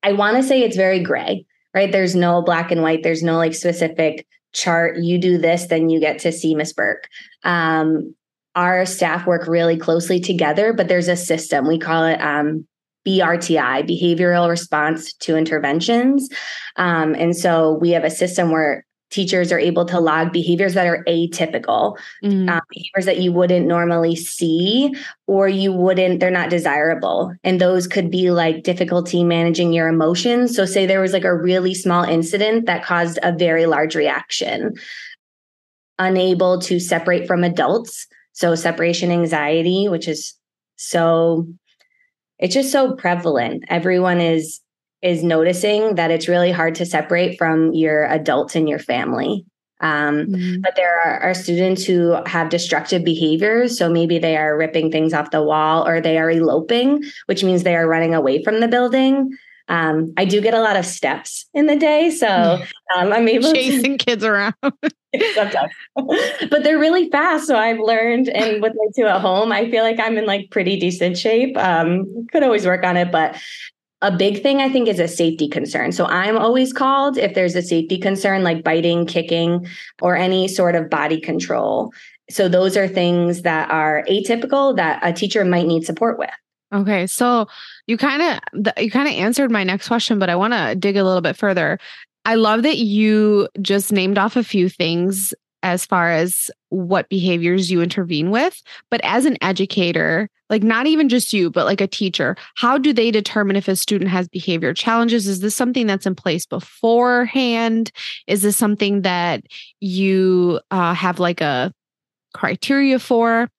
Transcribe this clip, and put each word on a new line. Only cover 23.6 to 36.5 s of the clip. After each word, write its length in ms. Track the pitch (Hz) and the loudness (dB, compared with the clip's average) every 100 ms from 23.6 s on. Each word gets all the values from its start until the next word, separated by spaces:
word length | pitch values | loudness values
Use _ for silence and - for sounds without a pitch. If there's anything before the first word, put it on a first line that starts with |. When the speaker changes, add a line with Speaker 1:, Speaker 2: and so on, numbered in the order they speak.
| 165 | 2
Speaker 1:
normally 500 | 170 170 170 165 165 | 0 0 0 0 -2
see, 760 | 170 - 170 160 185 233 285 269 - - - | -6 -4 0 0 2 2 0 -2 -12 -14 -2
or 220 | 196 196 | 2 2
you 240 | 190 196 | 2 0
wouldn't, 460 | 185 185 185 185 180 | 2 2 4 2 2
they're 120 | 185 | 0
not 200 | 185 165 | 0 0
desirable. 840 | 175 160 143 156 160 95 87 180 180 | 0 0 0 0 0 -2 -2 -4 -4
And 160 | - 185 | -2 2
those 260 | 180 185 180 | 2 2 0
could 240 | 208 170 | -2 -2
be, 200 | 180 180 | 0 2
like, 340 | 175 165 160 | 2 0 -2
difficulty 580 | - 180 170 175 175 175 | -2 -2 0 0 0 0
managing 500 | 170 165 170 165 175 | 2 2 0 0 0
your 160 | 165 160 | 2 2
emotions. 680 | 165 160 175 240 240 247 233 | 2 2 2 0 2 0 0
So 80 | |
say 220 | 190 196 190 | 0 2 2
there 140 | 190 | 2
was, 120 | 185 | 2
like, 120 | 190 | 0
a 120 | 180 175 | 0 0
really 380 | 180 185 180 | 2 2 0
small 300 | 185 185 175 | -2 0 0
incident 600 | 175 165 165 202 214 226 226 | 2 0 0 0 0 0 0
that 180 | 175 | -4
caused 340 | - 175 170 170 | -2 -2 0 -2
a 100 | - | -2
very 340 | 170 175 165 165 | 0 2 2 2
large 280 | 151 156 | 2 0
reaction. 800 | 160 147 139 - - - - 220 - - - - - _ _ _ _ _ _ _ - | 0 -2 -2 -6 -6 -4 -4 -4 -8 -16 -18 -18 -20 _ _ _ _ _ _ _ -4
Unable 600 | 185 185 185 180 185 | 0 2 2 2 2